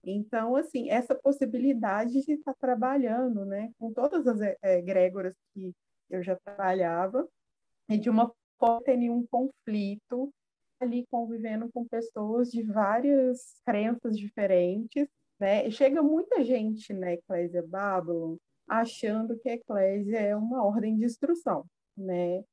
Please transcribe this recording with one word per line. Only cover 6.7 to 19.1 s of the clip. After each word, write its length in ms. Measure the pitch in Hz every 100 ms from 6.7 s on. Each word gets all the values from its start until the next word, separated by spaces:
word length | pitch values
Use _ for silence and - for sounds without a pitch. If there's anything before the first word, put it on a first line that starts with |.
| 185 170 170 190 247 339 _ _ _ _ _ -
e 100 | 214
de 120 | 240
uma 220 | 220 240 - _ _
forma 240 | 233 233
ter 160 | 240 247
nenhum 280 | 240 240 240
conflito, 1040 | 240 269 - - 214 202 208 _ 247 277 _ _ _ _ _
ali 240 | 247 240 247
convivendo 600 | 240 226 233 220 220 233
com 120 | 247 240
pessoas 680 | 233 226 - 208 233 240
de 120 | 233
várias 1000 | 220 208 202 226 277 285 254 247 - - -
crenças 520 | 208 220 233 233 214
diferentes, 920 | 208 - 202 185 175 196 226 285 285 _ _ _
né? 280 | 196 208 226
E 40 |
chega 300 | 220 269 302
muita 400 | 302 311 392 480
gente 520 | 240 247 220 214 -
na 200 | 196 185
Eclésia 480 | 175 _ 180 175 175 165
Babylon 720 | 185 202 185 170 170 165 165 _ _ -
achando 680 | 226 233 - 220